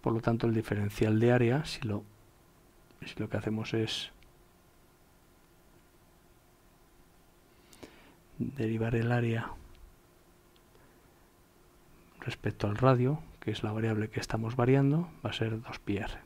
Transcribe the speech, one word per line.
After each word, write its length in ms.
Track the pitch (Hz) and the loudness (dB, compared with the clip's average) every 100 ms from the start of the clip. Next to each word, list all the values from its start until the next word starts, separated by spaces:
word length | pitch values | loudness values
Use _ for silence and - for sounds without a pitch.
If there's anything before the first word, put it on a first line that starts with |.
Por 100 | 127 | 0
lo 100 | 113 | 0
tanto, 260 | 120 117 117 | 0 2 2
el 60 | |
diferencial 640 | 113 - 104 101 - 110 110 | 0 0 -2 -2 2 2 6
de 140 | 117 | 6
área, 320 | 123 117 135 | 6 4 2
si 180 | 156 - 110 | -2 -6 -4
lo, 160 | 101 - - - - - - - - - - - | -6 -8 -20 -20 -20 -20 -20 -20 -20 -20 -18 -16
si 120 | - | -8
lo 120 | 107 | -4
que 80 | 107 | -4
hacemos 360 | 110 110 113 | -2 -4 -2
es 380 | 113 110 - - - - - - _ _ _ _ _ _ _ _ _ _ - _ - _ _ - - - - _ _ - - - - - - - - - - - - - - - - - - | -2 -2 -4 -8 -16 -20 -20 -20 _ _ _ _ _ _ _ _ _ _ -20 _ -20 _ _ -20 -20 -20 -20 _ _ -20 -20 -20 -20 -20 -20 -20 -20 -20 -20 -20 -20 -20 -20 -20 -20 -20 -8
derivar 580 | 120 127 113 113 113 117 | -8 -2 -2 0 0 0
el 180 | 117 | 2
área 380 | 120 117 113 - - - - - - _ - _ - _ - _ - - - - _ - _ _ _ - - - - - - | 2 0 -2 -4 -12 -16 -20 -20 -20 _ -20 _ -20 _ -20 _ -20 -20 -20 -20 _ -20 _ _ _ -20 -20 -20 -20 -20 -12
respecto 480 | - - 107 - 107 | -10 -6 -6 -2 -2
al 100 | 104 | 4
radio, 440 | 131 127 123 156 - - | 6 6 4 0 -6 -10
que 120 | - | -6
es 120 | 107 | -4
la 80 | 107 | -4
variable 380 | 107 113 107 107 | -2 0 0 -2
que 100 | - | -6
estamos 380 | - 110 113 123 | -4 -4 -2 0
variando, 520 | 120 135 139 151 175 - 107 | 4 6 6 2 -2 -6 -6
va 40 | |
a 40 | |
ser 280 | - 113 113 | -2 -2 -4
dos 180 | 117 - | -8 -10
pi 180 | - 101 | -4 -4
r. 220 | 104 - | -4 -10